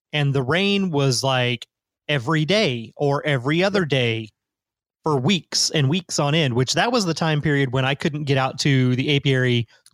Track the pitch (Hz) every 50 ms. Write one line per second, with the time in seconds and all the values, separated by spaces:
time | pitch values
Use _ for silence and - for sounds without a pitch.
0 | _ _ - 151 143 143 131 139 127 120 151 175 196 202 202 196 196 185 156 143
1 | 139 135 123 113 - 135 131 127 123 120 123 117 - - _ _ _ _ _ _
2 | _ - 151 143 113 139 160 156 156 147 190 214 220 156 123 117 113 - - -
3 | 147 143 139 143 - 151 143 131 117 139 151 170 185 202 196 208 185 139 147 131
4 | 123 117 113 113 113 110 - _ _ _ _ _ _ _ _ _ _ _ _ _
5 | - 160 151 131 123 170 202 165 - _ - - - - - 160 139 131 156 190
6 | 180 - - - 151 143 143 170 156 131 117 123 131 - - 156 190 240 247 247
7 | 202 170 156 - 175 160 156 151 143 156 143 139 139 131 120 135 131 131 143 -
8 | - 175 143 151 151 135 139 135 131 131 - - - 151 139 131 127 127 123 120
9 | 135 143 147 139 - 143 135 131 127 123 123 120 113 - _ _ _ _